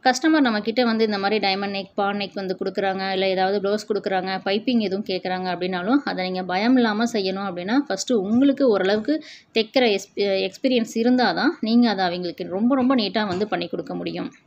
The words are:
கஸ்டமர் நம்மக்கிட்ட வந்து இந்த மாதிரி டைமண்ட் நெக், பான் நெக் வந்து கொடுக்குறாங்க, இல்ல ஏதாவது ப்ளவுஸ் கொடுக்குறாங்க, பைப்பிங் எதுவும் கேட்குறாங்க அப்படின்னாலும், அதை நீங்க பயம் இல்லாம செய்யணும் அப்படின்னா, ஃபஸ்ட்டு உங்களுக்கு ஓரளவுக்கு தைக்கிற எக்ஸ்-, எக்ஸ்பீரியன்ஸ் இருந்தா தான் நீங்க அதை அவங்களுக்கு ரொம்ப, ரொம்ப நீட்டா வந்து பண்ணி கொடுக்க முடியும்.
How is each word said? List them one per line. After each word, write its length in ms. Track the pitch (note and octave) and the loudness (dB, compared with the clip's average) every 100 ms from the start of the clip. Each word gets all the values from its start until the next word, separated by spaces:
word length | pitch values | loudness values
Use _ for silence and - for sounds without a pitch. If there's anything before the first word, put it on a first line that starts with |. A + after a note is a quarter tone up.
கஸ்டமர் 400 | B3+ B3+ D#4+ D#4 | 2 2 4 4
நம்மக்கிட்ட 360 | C4 G#3+ G#3+ A3+ | 4 2 0 0
வந்து 200 | A#3+ A3 | 2 2
இந்த 140 | A3 G3+ | 0 0
மாதிரி 180 | G3 G#3+ | 0 0
டைமண்ட் 340 | G3 F#3+ G3+ | 0 0 -2
நெக், 200 | G3 F#3 | -6 -8
பான் 240 | - G3 G3+ | -2 -2 -2
நெக் 180 | G3 G3+ | -6 -6
வந்து 180 | F#3+ F#3 | -6 -4
கொடுக்குறாங்க, 480 | F#3+ F#3+ G3 F#3+ F#3+ | -4 -2 -2 -2 -2
இல்ல 160 | F#3+ F#3+ | 0 0
ஏதாவது 300 | F#3 F#3 G3+ | 2 2 0
ப்ளவுஸ் 280 | G3 G#3 - | 0 -2 -2
கொடுக்குறாங்க, 440 | G3+ G3+ F#3+ F#3 F#3+ | -4 0 -2 -2 -4
பைப்பிங் 440 | G3 G3+ G#3+ A#3 | -2 -2 0 0
எதுவும் 240 | G#3 F#3+ G#3 | 0 -4 -4
கேட்குறாங்க 400 | F#3 F#3 F#3 F#3 | -4 -4 -4 -4
அப்படின்னாலும், 520 | F3 F3+ F#3 F3+ C#4 | -4 -4 -4 0 0
அதை 200 | C#4 F#3 | 0 -4
நீங்க 180 | F#3 F#3 | -4 -4
பயம் 320 | F#3 F3+ A3 C4 | -4 -2 2 4
இல்லாம 300 | A#3 G#3 A#3 | 2 2 -2
செய்யணும் 400 | A3+ F#3+ F#3+ G3 | -2 -2 -4 -6
அப்படின்னா, 300 | F3 F3+ B3+ | -6 -2 -2
ஃபஸ்ட்டு 380 | C#4+ G3 - A#3+ | 0 -4 0 0
உங்களுக்கு 440 | F#3+ A#3 C#4 C4+ C4+ | 2 4 4 4 2
ஓரளவுக்கு 440 | G3+ F#3 G#3+ G#3+ D#4 - - _ | 4 2 0 0 -4 -4 -20 _
தைக்கிற 320 | - A3 - B3 | -2 0 2 2
எக்ஸ்-, 200 | G3 - - G3+ G3 | 2 -4 -4 0 0
எக்ஸ்பீரியன்ஸ் 520 | F#3+ - - B3 A3 A3+ | -2 -2 0 0 0 0
இருந்தா 320 | A#3 B3+ A#3+ | 2 4 2
தான் 220 | E3+ A#3 F4 | 2 -2 -2
நீங்க 260 | A3 A#3 A#3+ | 2 4 4
அதை 140 | G3 | 2
அவங்களுக்கு 420 | F#3 F3+ F3+ - F3 | 0 -2 -6 -6 -6
ரொம்ப, 260 | F3+ A#3 | 0 2
ரொம்ப 200 | C4+ B3+ | 2 2
நீட்டா 300 | C4+ G3+ F#3+ G#3 | 2 0 -2 -2
வந்து 180 | F3+ G#3 | -2 -2
பண்ணி 200 | F3 E3+ | -2 -4
கொடுக்க 260 | F3+ E3 | -6 -8
முடியும். 360 | F3+ E3+ E3+ D#3 - | -6 -6 -6 -10 -12